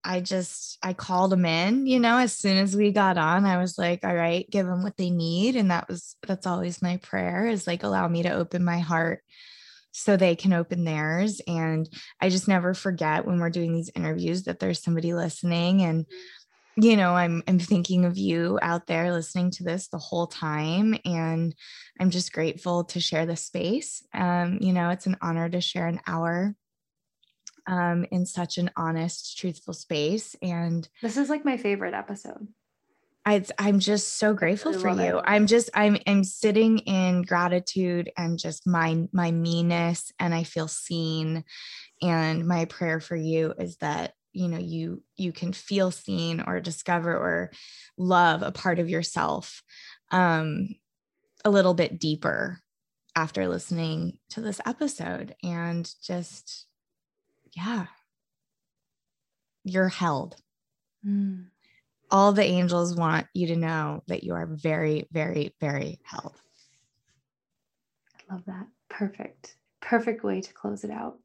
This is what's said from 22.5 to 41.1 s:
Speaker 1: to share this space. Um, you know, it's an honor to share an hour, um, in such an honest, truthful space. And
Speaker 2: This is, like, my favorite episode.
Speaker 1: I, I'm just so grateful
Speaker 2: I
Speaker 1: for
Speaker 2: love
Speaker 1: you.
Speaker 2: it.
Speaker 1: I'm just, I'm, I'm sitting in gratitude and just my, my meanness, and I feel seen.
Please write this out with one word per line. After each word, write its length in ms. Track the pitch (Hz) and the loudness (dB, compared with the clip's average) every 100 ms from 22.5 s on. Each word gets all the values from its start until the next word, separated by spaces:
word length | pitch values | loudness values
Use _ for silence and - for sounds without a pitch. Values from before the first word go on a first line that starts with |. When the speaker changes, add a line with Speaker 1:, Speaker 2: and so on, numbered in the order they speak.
| 170 180 175 | -2 -2 -2
Speaker 1:
to 160 | 170 175 | -2 -4
share 260 | - 160 165 | -2 0 -2
this 180 | 165 | -4
space. 600 | - - 175 254 - - _ | -6 -4 -2 -2 -4 -14 _
Um, 440 | - 180 175 175 196 | -4 0 0 0 0
you 120 | 185 | 0
know, 180 | 180 170 | 2 0
it's 160 | 180 190 | -2 -2
an 100 | 185 | -2
honor 280 | 170 165 170 | -2 -2 -2
to 120 | 175 | -2
share 280 | - 180 170 | -2 -2 -4
an 120 | 170 175 | -4 -4
hour, 480 | 165 165 175 196 208 _ _ _ _ _ _ _ _ - _ - | -2 -2 0 -2 -4 _ _ _ _ _ _ _ _ -20 _ -4
um, 360 | 180 175 175 175 | 0 0 0 0
in 140 | 180 180 | -2 -2
such 320 | - 170 - | -4 -4 -2
an 120 | 175 - | -2 -2
honest, 600 | 165 165 170 - - - | -2 -2 -4 -6 -12 -8
truthful 360 | 180 156 - | -8 -8 -12
space. 640 | 170 - 151 151 214 - - | -14 -6 -2 0 -2 -6 -8
And 460 | 185 170 170 165 160 _ | -6 -2 -2 -2 -6 _
Speaker 2:
This 140 | 226 226 | -4 -2
is, 120 | 277 | 0
like, 140 | 302 | 0
my 120 | 294 247 | 0 -2
favorite 380 | 208 196 180 | -2 -2 -4
episode. 520 | - 202 202 - - 214 _ _ _ _ _ _ _ 208 | -6 -8 -12 -12 -14 -16 _ _ _ _ _ _ _ 2
Speaker 1:
I, 160 | 208 190 - | 2 2 -2
I'm 220 | 202 202 | 4 4
just 380 | 196 208 - - | 4 0 0 0
so 160 | 214 | 2
grateful 380 | 202 170 202 320 | 2 2 2 -2
Speaker 2:
I 60 | 185 | -2
Speaker 1:
for 160 | 190 | 0
Speaker 2:
love 100 | 185 | 2
Speaker 1:
you. 140 | 180 180 | 2 2
Speaker 2:
it. 60 | - | 4
Speaker 1:
I'm 220 | 208 208 | 4 6
just, 200 | 233 233 | 6 4
I'm, 220 | - 208 208 - | 2 4 4 4
I'm 160 | 196 | 2
sitting 560 | 190 - 214 208 226 220 | 2 0 2 6 6 4
in 440 | - 190 185 180 | 2 2 4 2
gratitude 840 | 180 175 175 180 180 190 180 175 175 - | 2 0 2 0 0 -2 0 0 -4 -4
and 220 | 170 170 | -4 -4
just 300 | 165 151 180 | -6 -4 0
my, 400 | 170 165 165 170 | 2 2 0 0
my 200 | 185 170 | 0 0
meanness, 800 | 165 170 170 170 170 170 170 - - | 0 0 0 2 2 0 -2 -8 -4
and 120 | 175 | -2
I 120 | 165 | -2
feel 240 | 165 170 160 | -2 -6 -6
seen. 760 | - - 170 160 | -8 -6 -4 -2